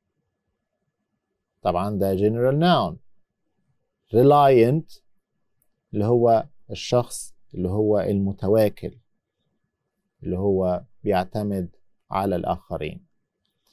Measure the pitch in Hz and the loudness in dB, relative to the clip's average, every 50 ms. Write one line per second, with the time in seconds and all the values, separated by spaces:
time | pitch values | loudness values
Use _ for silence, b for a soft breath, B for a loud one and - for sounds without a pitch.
0 | _ _ _ _ _ _ _ _ _ _ _ _ _ _ _ _ _ _ _ _ | _ _ _ _ _ _ _ _ _ _ _ _ _ _ _ _ _ _ _ _
1 | _ _ _ _ _ _ _ _ _ _ _ _ - 95 87 87 95 104 107 98 | _ _ _ _ _ _ _ _ _ _ _ _ -4 -2 -2 -2 -2 -4 -4 -2
2 | 98 98 95 92 101 107 113 117 123 131 135 147 165 180 175 139 107 85 78 - | -2 -2 0 0 0 0 0 0 0 0 0 2 2 2 2 2 0 -4 -6 -12
3 | _ - - _ _ _ _ _ _ _ _ _ _ _ _ _ _ _ _ _ | _ -20 -20 _ _ _ _ _ _ _ _ _ _ _ _ _ _ _ _ _
4 | _ _ - 110 127 139 143 143 143 139 135 120 113 117 139 165 156 - - - | _ _ 2 4 4 6 6 6 6 6 6 6 6 4 2 0 -4 -8 -14 -20
5 | _ _ _ _ _ _ _ _ _ _ _ _ _ _ _ _ _ _ - 107 | _ _ _ _ _ _ _ _ _ _ _ _ _ _ _ _ _ _ -6 -4
6 | 101 110 120 120 117 117 113 110 - - - - - - 107 - - - - 123 | 0 0 2 2 4 4 4 2 0 -2 -12 -20 -20 -16 -14 -14 -6 -2 0 0
7 | 120 - - - - - - _ - _ - 85 90 90 95 104 107 107 107 101 | 0 -2 -6 -16 -16 -16 -20 _ -20 _ -10 -6 -6 -4 -2 0 0 0 0 0
8 | 92 90 101 98 98 98 101 - - 95 104 113 110 104 95 - - 78 - - | 0 0 -2 -2 -2 -4 -6 -4 -2 0 2 2 2 0 -2 -6 -12 -14 -14 -16
9 | _ _ _ _ _ _ _ _ _ _ _ _ _ _ _ _ _ _ _ _ | _ _ _ _ _ _ _ _ _ _ _ _ _ _ _ _ _ _ _ _
10 | _ _ _ _ - 90 90 90 98 101 98 95 92 90 90 87 - - _ - | _ _ _ _ -10 -8 -6 -4 -2 0 0 0 0 -2 -2 -4 -6 -12 _ -8
11 | - 104 101 92 92 - - 107 104 104 101 95 90 85 - _ _ _ _ _ | -4 -2 0 0 -2 -2 -4 -6 -6 -4 -4 -6 -6 -8 -10 _ _ _ _ _
12 | _ - - 95 98 101 95 87 - - 90 92 - - 92 80 78 76 - - | _ -8 -6 -4 -2 -2 -2 -4 -4 -4 -6 -6 -8 -10 -10 -8 -8 -10 -12 -14
13 | - _ _ _ _ _ _ _ _ _ _ _ _ _ | -20 _ _ _ _ _ _ _ _ _ _ _ _ _